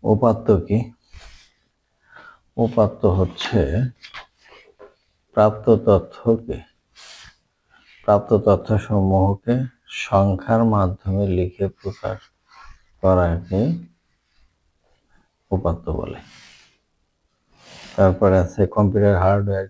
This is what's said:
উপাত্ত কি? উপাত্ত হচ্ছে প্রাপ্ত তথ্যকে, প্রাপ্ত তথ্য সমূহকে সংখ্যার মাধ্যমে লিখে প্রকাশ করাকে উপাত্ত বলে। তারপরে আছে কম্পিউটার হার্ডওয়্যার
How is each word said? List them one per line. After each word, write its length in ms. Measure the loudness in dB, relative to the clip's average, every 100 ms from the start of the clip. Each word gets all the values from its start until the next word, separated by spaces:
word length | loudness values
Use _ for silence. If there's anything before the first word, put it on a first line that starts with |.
উপাত্ত 440 | -2 2 2 0 0 0 0
কি? 100 | -4 -4 -12 _ -20 -20 -20 _ _ _ _ _ _ _ -20 -20 -20 _ -4
উপাত্ত 440 | -2 2 0 0 0 0
হচ্ছে 420 | -2 -4 -4 -2 0 -2 -4 -6 -20 -20 -20 _ _ -20 _ _ -20 _ _ _ _ 0
প্রাপ্ত 300 | 2 2 0 2 4
তথ্যকে, 680 | 2 0 -6 -2 -2 -2 -12 -14 _ _ _ -20 -20 -20 _ _ _ _ _ _ _
প্রাপ্ত 280 | 0 0 2 0 2
তথ্য 200 | 0 0 -2 0
সমূহকে 720 | -2 2 2 0 -2 -4 -4 -4 -12 _ -14 -2
সংখ্যার 540 | 0 2 0 0 0 2
মাধ্যমে 500 | 2 0 -4 -4 -2 0 -2
লিখে 280 | -2 -4 -6 -6
প্রকাশ 400 | -14 -10 -10 -10 _ _ _ -20 -20 -20 _ _
করাকে 600 | 0 2 0 -2 -4 -2 -2 -4 -8 _ _ _ _ _ _ _ _ _ _ _ _ _ _ _ -6
উপাত্ত 340 | -4 -2 -6 -6 -8
বলে। 200 | -8 -12 -18 -20 -20 -20 _ _ _ _ _ _ _ _ _ _ -20 -20 -8 2
তারপরে 380 | 2 4 2 2
আছে 180 | 2 0 -2 2
কম্পিউটার 400 | 0 2 2 2
হার্ডওয়্যার 440 | 2 0 0 -4 -6